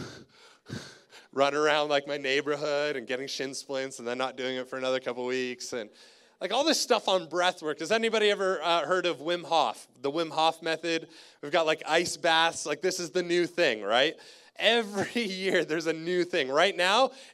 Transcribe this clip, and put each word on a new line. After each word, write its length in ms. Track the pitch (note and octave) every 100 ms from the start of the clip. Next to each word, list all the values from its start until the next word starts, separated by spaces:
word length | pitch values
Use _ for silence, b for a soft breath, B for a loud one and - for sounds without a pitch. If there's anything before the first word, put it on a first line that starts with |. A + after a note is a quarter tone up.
| B B B B B B
<sighs> 720 | B B B B B B B
run 220 | C3 C#3 C#3+
around, 340 | D3+ D3+ D3+
like, 180 | C#3+ C#3+
my 100 | C#3+
neighborhood 800 | C3+ C#3 C#3+ C#3+ D3+ C#3+ D3 C3+
and 120 | A#2
getting 200 | B2+ C3+
shin 260 | - C3+
splints 460 | C3 - C3+ C3+ C3
and 80 | A#2+
then 100 | B2+
not 180 | C3 C3+
doing 200 | B2+ B2+
it 100 | B2+
for 100 | C3
another 220 | C3 C3
couple 260 | B2+ A#2+ B2
weeks 480 | B2+ B2+ B2 -
and, 160 | B2 G#2 B B B B -
like, 100 | F3+
all 120 | A#3+
this 180 | D#4 B3
stuff 260 | - A3 -
on 200 | F#3 D#3
breath 320 | F3 F3+ F3
work. 180 | D3+ C#3+
Has 120 | D#3+
anybody 400 | A3+ A3+ A3 G#3
ever, 280 | G3 F#3+ E3+
uh, 220 | E3+ E3+ D3
heard 200 | F#3 E3+
of 140 | C#3
Wim 260 | D#3 F3 D3+
Hof, 420 | E3 A#2+ - - B2+
the 100 | C#3
Wim 200 | D#3+ D#3+
Hof 320 | D3 D#3+ D#3+
method? 440 | E3 D#3+ E3+ D#3+ D#3+ B B B
We've 100 | C#3+
got, 160 | E3+ D#3
like, 160 | D#3+ -
ice 300 | E3 F3 -
baths. 480 | E3+ D#3+ E3 E3 D#3
Like, 160 | D3
this 180 | F#3 F3+
is 120 | E3
the 100 | F3+
new 240 | F3 F3 E3
thing, 380 | F3 D#3 A2
right? 320 | G2+ A#2+ D#3 - B B B -
Every 640 | G#3 A#3 G#3 G3+ F3 A#3+
<laughs> 20 |
year 400 | G3+ F#3+ F#3+ F3
there's 220 | C#3 D#3+ D#3+
a 80 |
new 300 | D#3+ E3 F3+
thing. 260 | F3 F3 C3
Right 260 | D3 G3 F3+
now, 360 | F3+ A3 C4 B B